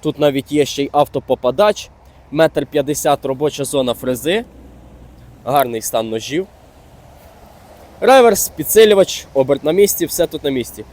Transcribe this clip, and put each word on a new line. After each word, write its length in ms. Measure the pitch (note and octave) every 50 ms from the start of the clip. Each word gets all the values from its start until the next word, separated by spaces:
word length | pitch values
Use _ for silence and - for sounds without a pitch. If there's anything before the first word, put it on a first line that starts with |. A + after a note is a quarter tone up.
Тут 180 | - D3+ C#3+ -
навіть 320 | D3+ D3 C3+ C#3 C3 -
є 140 | D3 D3 C#3+
ще 180 | - - - C#3+
й 60 | C#3
автопопадач. 960 | - D3 D3 - - C#3 - - C3 - - B2 B2 B2+ G#3 G#3 G3+ - - - - _ - - - - - -
Метр 340 | - D3+ E3 D#3 - D3+ C#3+
п'ятдесят 600 | - - D3+ C#3 C3+ D3+ - - D#3 C#3+ C3+ -
робоча 400 | C3+ C3+ C3 D3+ D3 C3+ - C#3
зона 280 | C3 - C#3 C3 B2 A2+
фрези. 520 | - - B2+ B2+ A#2+ A2+ D#3 F#3 A3 A#3+ - - - - - - - - - - - - - - - - - - - -
Гарний 360 | - C3+ C#3+ C3+ B2 A#2 A2
стан 280 | G#2+ - - A#2 A2+ A2+
ножів. 380 | A2 A2 A2 - C3 E3 F#3+ - - - - - _ - - - - - - - - - - - - - - - - - - - - - - - - -
Реверс, 500 | - A3 C4 C4+ A#3+ A#3 G3+ - - -
підсилювач, 760 | - - D3 - - G#3+ A3 G#3+ G#3 G3 F#3 - - - - - -
оберт 300 | C#3 C3+ C3 C#3+ C3+ -
на 80 | D3
місці, 340 | E3 F#3+ G3+ G3 - - F3
все 220 | D3 - - E3+
тут 160 | D#3 - D3+ -
на 60 | C#3+
місці. 360 | C3+ B2+ A2+ - - - G#2 -